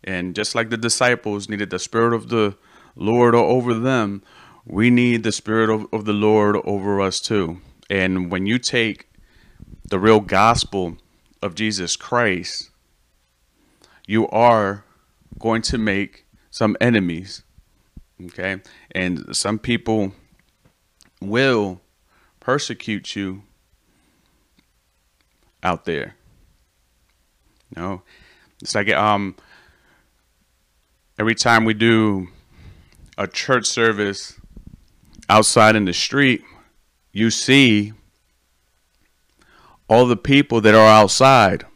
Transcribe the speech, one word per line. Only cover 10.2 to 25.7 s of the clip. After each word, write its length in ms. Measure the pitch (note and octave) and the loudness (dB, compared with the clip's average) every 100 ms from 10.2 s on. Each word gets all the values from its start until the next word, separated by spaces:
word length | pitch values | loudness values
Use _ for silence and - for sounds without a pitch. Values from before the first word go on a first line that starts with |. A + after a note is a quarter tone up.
gospel 760 | G2 F#2+ A2 A#2 - G2+ F2+ E2+ _ _ _ _ | 2 2 2 2 -4 -6 -8 -10 _ _ _ _
of 140 | G2+ | -10
Jesus 420 | E2 G#2+ G2 F2 - | -6 -6 -4 -8 -8
Christ, 760 | - B2 A#2 F2+ F2+ - - _ _ _ _ _ _ _ _ _ _ _ _ _ - | -4 -2 0 -2 -8 -14 -16 _ _ _ _ _ _ _ _ _ _ _ _ _ -4
you 220 | A2 A2 | -2 -2
are 560 | A2 A#2+ A2+ G2+ G2+ _ _ _ _ _ - | 2 4 4 0 -6 _ _ _ _ _ -8
going 240 | A2+ A2+ | -4 -2
to 160 | - B2+ | -2 -4
make 480 | G#2+ G2 G2+ _ _ _ _ | -2 -2 -6 _ _ _ _
some 260 | - A2 G2+ | -2 -2 0
enemies, 640 | A#2+ A2+ F2+ E2 F#2+ - _ _ _ _ _ - _ _ F2+ | 2 2 0 -6 -12 -20 _ _ _ _ _ -20 _ _ -20
okay? 340 | - F#2 F#2+ - - _ | -10 -8 -8 -12 -20 _
And 440 | F#2 F2+ E2+ - | -6 -4 -4 -8
some 240 | - G2 G#2+ | -6 -4 -6
people 540 | - A#2 - A2 G2 - _ _ _ _ _ _ _ _ _ _ | -4 -4 -2 -4 -4 -8 _ _ _ _ _ _ _ _ _ _
will 580 | G2 A2 C3+ A#2+ G2+ F#2 _ _ _ _ _ _ | -6 -2 0 0 -2 -8 _ _ _ _ _ _
persecute 720 | - C3+ - B2+ - G#2 - G#2 | -6 -4 -4 -12 -8 -8 -8 -10
you 260 | G2 F#2+ G2+ _ _ _ _ _ _ _ _ _ _ _ _ _ _ _ _ _ _ _ _ _ | -8 -10 _ _ _ _ _ _ _ _ _ _ _ _ _ _ _ _ _ _ _ _ _ _
out 220 | F#2 | -6